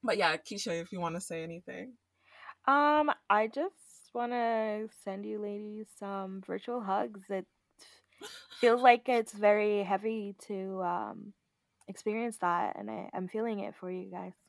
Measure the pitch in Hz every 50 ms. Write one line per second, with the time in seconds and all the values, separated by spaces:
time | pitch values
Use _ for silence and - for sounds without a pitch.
0 | - 240 233 208 185 160 156 147 - - 214 202 - 226 170 170 165 175 - 180
1 | 175 165 165 175 190 - 175 165 160 165 170 170 180 - 185 185 190 254 247 _
2 | _ _ _ _ _ _ - - - - - _ _ - 277 285 294 294 302 302
3 | 302 294 - - _ _ 202 208 220 220 226 277 311 392 _ _ - - - -
4 | - - _ 240 240 240 247 247 233 233 233 220 220 220 214 214 220 220 - -
5 | - 202 190 196 202 214 214 208 208 208 208 208 214 214 214 214 220 - - -
6 | 208 196 196 196 190 190 190 190 190 - 180 202 - - 240 247 220 196 190 208
7 | - 240 214 196 190 - 202 190 - _ _ _ _ _ _ _ - - - -
8 | _ _ _ _ - - - - - - - - - 240 226 247 247 254 240 240
9 | - - 254 233 226 - - 202 208 208 208 214 208 208 208 208 202 180 196 196
10 | 202 220 226 220 208 202 196 _ - - 202 190 190 190 190 190 185 175 175 180
11 | 107 104 - - 208 208 202 _ _ _ _ _ _ _ _ _ _ - 190 -
12 | - 214 208 220 233 240 226 - - 180 170 175 - 104 - - - 208 - 220
13 | - - - - 185 180 - 214 220 233 220 202 190 202 - - - 185 185 185
14 | 185 190 185 180 180 185 185 _ _